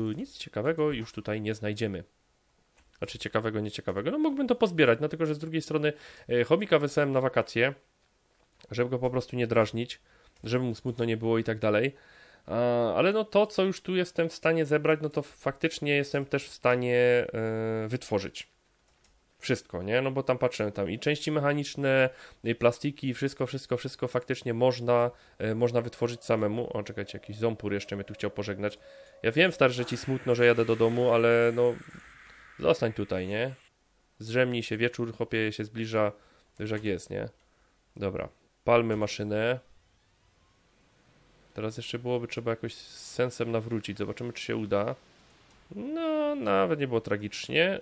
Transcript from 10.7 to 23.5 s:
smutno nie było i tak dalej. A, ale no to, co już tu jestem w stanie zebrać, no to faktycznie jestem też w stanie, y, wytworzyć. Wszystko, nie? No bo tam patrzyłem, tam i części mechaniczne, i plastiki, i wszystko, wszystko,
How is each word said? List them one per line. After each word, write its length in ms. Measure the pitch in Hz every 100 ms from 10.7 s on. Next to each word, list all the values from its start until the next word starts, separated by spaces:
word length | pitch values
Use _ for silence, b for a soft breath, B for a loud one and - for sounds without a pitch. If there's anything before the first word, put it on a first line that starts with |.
smutno 300 | 113 127 117
nie 120 | 117 113
było 220 | 113 113
i 60 |
tak 140 | 113 110
dalej. 360 | 110 104 131 - B B B B -
A, 80 | 104 120 120 117
ale 180 | 90 170
no 120 | 214
to, 220 | 208 202 208
co 160 | -
już 180 | 190 185
tu 160 | - 185
jestem 320 | 175 - 165
w 60 |
stanie 320 | - 165 165 151
zebrać, 320 | 151 156 156
no 80 | 151
to 120 | 151
faktycznie 760 | 143 - - - 160 - 147 143
jestem 300 | 139 143 135
też 220 | 139 -
w 40 |
stanie, 760 | - 127 123 123 123 123 123 - 113 110 110 113 110
y, 40 | 110
wytworzyć. 600 | 123 - 104 - - - _ _ _ _ _ _ _ _ _
Wszystko, 420 | - 123 - 87
nie? 200 | 95 120
No 80 | 135
bo 120 | 135
tam 160 | 135 127
patrzyłem, 340 | 127 - 104
tam 180 | 101 95
i 80 | 110
części 320 | - 151 -
mechaniczne, 800 | 151 143 147 139 - 139 135 131 B B B
i 100 | 113
plastiki, 540 | 117 120 120 147 143 139
i 60 |
wszystko, 320 | 120 139 -
wszystko, 300 | 131